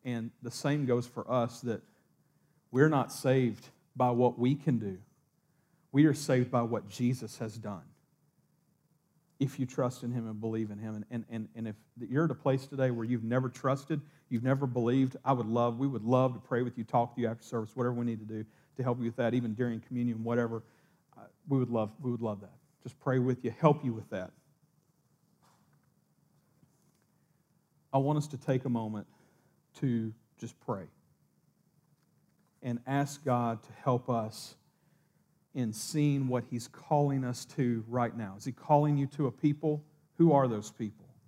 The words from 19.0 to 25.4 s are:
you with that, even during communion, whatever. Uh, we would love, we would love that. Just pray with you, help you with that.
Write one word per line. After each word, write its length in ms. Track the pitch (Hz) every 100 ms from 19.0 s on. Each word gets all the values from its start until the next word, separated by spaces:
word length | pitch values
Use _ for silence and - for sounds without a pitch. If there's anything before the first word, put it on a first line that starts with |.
you 60 | 117
with 100 | 113
that, 180 | 147
even 200 | 123 120
during 260 | 107 123 113
communion, 420 | - 123 120 113
whatever. 400 | 113 120 120 113 - _ _ _ _ -
Uh, 40 | 107 _ -
we 100 | 139
would 120 | 123
love, 200 | 113 107 -
we 120 | 131
would 100 | 120
love 180 | 113 101
that. 120 | - - _ _
Just 160 | 123 -
pray 180 | - 131
with 260 | 123 123
you, 80 | 117 -
help 260 | 147 147
you 80 | 131
with 160 | 113 104
that. 200 | 98 90 _ _ _ _ _ _ _ _ _ _ _